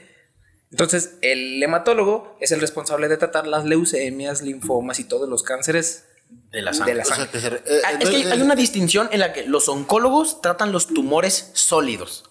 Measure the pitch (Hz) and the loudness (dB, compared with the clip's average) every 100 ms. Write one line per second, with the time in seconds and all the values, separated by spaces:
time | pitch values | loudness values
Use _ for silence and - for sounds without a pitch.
0 | - _ _ _ _ _ _ - 170 175 | -20 _ _ _ _ _ _ 0 2 0
1 | 165 - 127 131 131 135 147 - - 226 | -2 -4 0 0 -2 -2 0 2 2 2
2 | 196 214 - - 139 156 151 - 147 151 | 2 0 -4 -6 -2 0 0 -4 -4 -2
3 | 151 156 160 156 156 151 151 160 170 135 | 0 0 0 -2 -2 -2 2 2 2 0
4 | 135 135 139 143 139 135 - 127 120 127 | -2 -4 -6 -6 -6 -6 -2 -2 -2 -6
5 | 123 123 139 117 - 131 156 165 156 - | -4 -4 -2 -2 -2 -4 -2 0 -2 -6
6 | - _ _ - _ 110 98 - 104 120 | -14 _ _ -20 _ -6 -4 -2 -2 -2
7 | 110 139 131 120 120 120 - 147 185 - | -2 -2 -4 -6 -4 -4 0 0 2 0
8 | 190 277 - 240 269 269 247 202 175 196 | 2 2 2 2 4 4 2 2 2 2
9 | 220 214 180 - 127 143 143 139 143 214 | 2 0 0 -2 0 2 2 0 0 2
10 | 247 285 320 - 262 - 208 185 - 160 | 4 4 2 0 -2 0 0 0 0 0
11 | 131 151 185 - - - - 160 139 104 | 2 2 2 0 -2 -2 2 2 2 -2
12 | 87 - - | -6 -10 -6